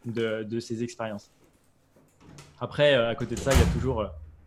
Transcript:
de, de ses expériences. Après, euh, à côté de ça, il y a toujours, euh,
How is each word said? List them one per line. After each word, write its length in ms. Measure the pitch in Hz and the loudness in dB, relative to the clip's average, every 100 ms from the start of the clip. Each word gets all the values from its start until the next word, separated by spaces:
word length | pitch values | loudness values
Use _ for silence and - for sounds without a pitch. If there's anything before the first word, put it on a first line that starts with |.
| 120 | -8
de, 380 | 113 113 110 | -4 -2 -4
de 160 | 104 117 | -4 -6
ses 240 | - 113 | -6 -6
expériences. 480 | 120 - 113 101 - _ _ _ _ _ _ _ _ _ - - - - | -6 -6 -8 -8 -14 _ _ _ _ _ _ _ _ _ -20 -20 -20 -12
Après, 360 | 120 - 147 131 | -6 2 4 6
euh, 140 | 117 | 2
à 60 | 113 | -2
côté 200 | 117 117 | -4 -4
de 40 | |
ça, 120 | 135 | 4
il 60 | 135 | 6
y 20 | |
a 120 | 156 | 4
toujours, 280 | - 131 113 | 2 -2 -2
euh, 60 | 98 - - - | -4 -8 -18 -20